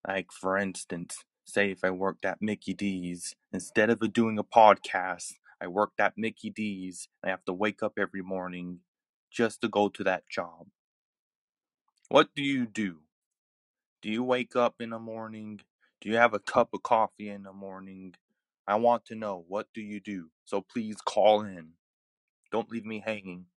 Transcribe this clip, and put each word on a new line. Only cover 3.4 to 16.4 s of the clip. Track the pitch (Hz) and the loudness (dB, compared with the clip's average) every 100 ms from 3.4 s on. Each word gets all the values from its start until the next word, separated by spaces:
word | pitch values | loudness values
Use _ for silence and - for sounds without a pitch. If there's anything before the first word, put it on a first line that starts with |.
| _ | _
instead | 98 - - 107 | -10 -2 2 4
of | 113 113 | 4 2
doing | 117 113 107 | 2 2 0
a | |
podcast, | - 117 107 98 - 95 92 87 - - _ _ | 2 8 8 8 2 -4 -4 -6 -10 -16 _ _
I | 90 | -4
worked | 92 104 - | -2 -2 2
at | 101 - | 0 0
Mickey | 110 - 107 | -6 -6 -12
D's, | 98 107 95 92 87 - _ | -6 -6 -6 -10 -12 -18 _
and | 92 | -6
I | |
have | 92 - | -4 -6
to | |
wake | 90 107 98 | -2 -2 -2
up | 107 - | -6 -2
every | 98 98 | -4 -6
morning | 92 95 90 90 90 90 _ _ _ _ _ | -8 -8 -8 -10 -10 -12 _ _ _ _ _
just | - 117 - | -2 -2 0
to | 113 | 0
go | 104 101 | 2 2
to | - | 2
that | 95 92 _ | 0 0 _
job. | - 87 82 92 _ _ _ _ _ _ _ _ _ _ _ _ _ _ | -8 -8 -12 -20 _ _ _ _ _ _ _ _ _ _ _ _ _ _
What | 135 170 | 4 4
do | 147 | -2
you | 143 135 117 | -2 -2 -4
do? | 104 101 80 76 _ _ _ _ _ _ _ _ _ | -4 -4 -6 _ _ _ _ _ _ _ _ _ _
Do | 107 | -6
you | 110 | -4
wake | 127 127 120 127 | 0 0 0 2
up | 120 _ | 2 _
in | 117 | -10
the | 113 | -10
morning? | 113 110 110 110 107 104 _ _ _ _ | -10 -10 -10 -12 -12 -14 _ _ _ _
Do | 101 | 0
you | 113 | 6
have | 120 | 6
a | 107 | 6